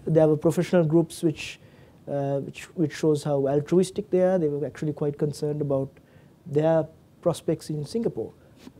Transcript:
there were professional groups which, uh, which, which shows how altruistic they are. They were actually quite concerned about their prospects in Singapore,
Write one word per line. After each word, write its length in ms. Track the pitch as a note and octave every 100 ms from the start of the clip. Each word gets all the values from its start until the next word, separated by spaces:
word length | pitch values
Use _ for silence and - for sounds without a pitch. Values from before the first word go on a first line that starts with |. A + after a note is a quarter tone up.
| -
there 200 | D#3+ D#3
were 100 | D3+
professional 480 | E3+ F#3 E3+ F3+
groups 380 | D#3+ E3 E3 -
which, 380 | E3+ D3 - - - - - - -
uh, 320 | C#3+ C#3 C#3
which, 240 | - - -
which 200 | - D3+
shows 280 | - D#3+ D3
how 240 | D3+ C#3+ C3+
altruistic 640 | C#3+ C#3+ F3 F#3 - G#3
they 100 | F3+
are. 180 | F3+ F#3+
They 100 | D#3
were 180 | C#3+ C#3+
actually 260 | - D#3
quite 260 | D3 D3 C#3+
concerned 420 | D3+ C#3 D3+ D3
about 260 | C#3+ C3+ C3+ - _ - - _
their 420 | - C#3+ D#3+ D#3+ D#3 - _ _
prospects 480 | F3 D#3 - D#3 -
in 140 | D3+ C#3+
Singapore, 460 | A#3 A3 - F#2+ - - - - -